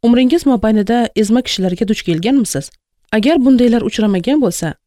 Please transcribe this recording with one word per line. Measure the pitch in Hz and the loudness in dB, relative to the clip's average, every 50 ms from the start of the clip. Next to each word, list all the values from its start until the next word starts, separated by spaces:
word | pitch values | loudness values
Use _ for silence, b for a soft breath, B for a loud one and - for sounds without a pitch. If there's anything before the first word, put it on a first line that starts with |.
| - | 2
Umringiz | 233 240 254 262 254 269 339 - | 2 2 4 2 2 0 0 0
mobaynida | 285 262 220 185 220 220 214 208 190 233 240 233 - _ | 0 0 0 0 0 0 0 0 0 0 0 0 -2 _
ezma | - 214 196 220 247 | -2 0 2 0 0
kishilarga | 247 - - - 185 185 180 175 233 196 | 0 -2 -6 -4 -4 -4 -2 -4 -2 -2
duch | 214 - - - | -2 -4 -2 -4
kelganmisiz? | 170 160 170 220 269 285 226 - - 143 139 - _ _ _ _ _ _ _ _ | -4 -2 0 0 0 0 0 -2 -4 -8 -8 -10 _ _ _ _ _ _ _ _
Agar | - 220 208 269 320 339 247 | -4 0 2 2 2 2 4
bundaylar | 269 269 240 240 240 226 233 220 - | 4 4 4 4 4 2 2 0 -2
uchramagan | - - 220 214 196 185 170 - 277 311 269 | -2 -2 0 0 0 -2 -2 0 0 0 0
bo'lsa | 202 175 - - 160 139 _ _ | 0 -2 -4 -6 -8 -8 _ _